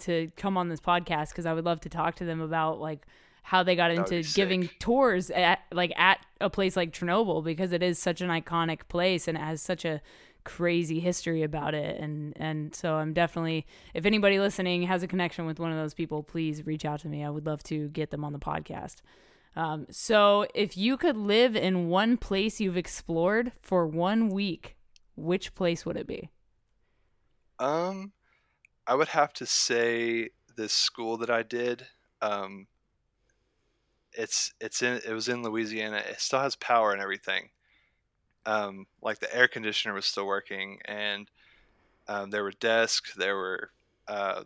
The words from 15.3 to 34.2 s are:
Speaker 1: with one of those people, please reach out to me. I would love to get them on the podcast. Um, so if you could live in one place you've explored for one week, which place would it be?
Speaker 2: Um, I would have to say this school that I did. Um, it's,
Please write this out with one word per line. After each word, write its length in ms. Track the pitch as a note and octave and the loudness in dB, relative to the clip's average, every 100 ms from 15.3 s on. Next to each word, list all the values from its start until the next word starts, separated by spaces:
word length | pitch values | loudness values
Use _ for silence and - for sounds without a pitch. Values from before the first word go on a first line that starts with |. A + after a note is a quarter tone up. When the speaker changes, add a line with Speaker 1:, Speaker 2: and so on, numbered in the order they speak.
| - D#3+ | -2 -6
Speaker 1:
with 120 | D#3 | -4
one 120 | E3 | -4
of 60 | D#3+ | -2
those 160 | D#3 | -4
people, 280 | - D#3+ D#3 | -4 -6 -6
please 440 | D3+ E3 D#3+ D3+ D#3 | -6 -4 -4 -4 -6
reach 180 | D#3 | -4
out 160 | D3+ D3 | -4 -4
to 80 | - | -6
me. 160 | D3 | -6
I 60 | D3 | -6
would 160 | D3 D3+ | -6 -4
love 160 | D3+ | -6
to 240 | - D#3 D3 | -4 -4 -4
get 220 | D#3 D3+ | -4 -4
them 140 | D3 | -4
on 80 | D3 | -6
the 60 | D3 | -6
podcast. 580 | D3 D#3 - - - - - - _ _ _ - | -4 -6 -6 -10 -12 -14 -20 -20 _ _ _ -6
Um, 300 | D#3+ D#3 - | -4 -4 -8
so 560 | - - G#3+ G3+ G3+ G#3 | -6 4 8 8 8 4
if 220 | - G#3 F3+ | 0 -2 2
you 200 | G#3+ C4 | 2 4
could 200 | F4 A3 | 2 2
live 400 | G3+ G#3+ B3 A3 | 4 6 6 4
in 320 | F#3 F3+ E3+ | 2 2 2
one 280 | F#3 A3 A#3+ | 2 4 2
place 440 | - G3 G#3+ - | 2 0 0 0
you've 160 | G3 F3+ | -2 -2
explored 760 | F3 - - E3 F3 A3 B3 - | -4 -6 -4 0 2 2 0 -6
for 260 | - F3+ E3 | 0 2 2
one 420 | D#3 F3 A3 A3+ | 2 2 2 2
week, 480 | F#3+ G3+ D#3+ - - _ - _ - | 0 -2 -4 -8 -20 _ -20 _ -8
which 380 | D#3+ F3+ - | -2 -2 -2
place 300 | - F3 E3 | -2 -2 -2
would 120 | - - | -4 -8
it 100 | - | -6
be? 220 | - D#3+ _ _ _ _ _ _ _ _ _ _ _ _ - | -10 -12 _ _ _ _ _ _ _ _ _ _ _ _ -4
Speaker 2:
Um, 540 | B2+ D#3+ F3 F#3+ G3 - _ _ _ _ _ _ - | 0 0 -2 -4 -10 -16 _ _ _ _ _ _ 0
I 80 | |
would 140 | C3 D#3 | 2 2
have 240 | E3 D3 | 2 2
to 120 | - B2+ | 0 -2
say 840 | - - A#2 A#2 A#2 A#2 A2+ A2+ - _ | 0 2 2 2 2 0 -2 -4 -10 _
this 180 | - G#2+ | -8 -2
school 440 | - - - A2+ A2+ | 0 0 -2 -4 -2
that 140 | A#2 | 0
I 120 | A#2 | -2
did. 440 | A2 A#2+ B2 A#2+ - _ _ - | -2 -4 -2 -4 -8 _ _ -6
Um, 460 | G#2+ G2+ F#2+ G2 G2 _ _ _ _ _ _ _ _ _ _ _ _ _ _ | -4 -4 -6 -12 -20 _ _ _ _ _ _ _ _ _ _ _ _ _ _
it's, 420 | - | -8